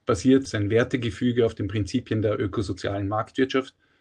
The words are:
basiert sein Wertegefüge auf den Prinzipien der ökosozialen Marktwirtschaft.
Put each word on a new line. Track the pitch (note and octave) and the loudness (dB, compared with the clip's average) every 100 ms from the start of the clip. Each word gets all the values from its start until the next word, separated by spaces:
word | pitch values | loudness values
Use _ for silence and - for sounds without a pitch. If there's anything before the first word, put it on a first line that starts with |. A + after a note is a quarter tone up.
| - | -2
basiert | A#2 B2+ C3+ C3+ | 2 6 4 4
sein | A2 G2+ | -4 2
Wertegefüge | A2 B2+ B2+ A#2+ - B2 A#2+ A2+ | 2 2 -2 -4 -2 0 2 0
auf | |
den | - G2+ | 0 -4
Prinzipien | G#2+ G2+ B2 - A2 | -4 -2 -4 -2 -2
der | G#2 - | 0 0
ökosozialen | G#2 A2+ G2 F#2 A2 G2 G2 | -2 -4 -4 -4 -4 -4 -4
Marktwirtschaft. | G#2+ A2+ - C3 C3+ C3 - _ _ | -4 -4 -2 0 0 -4 -10 _ _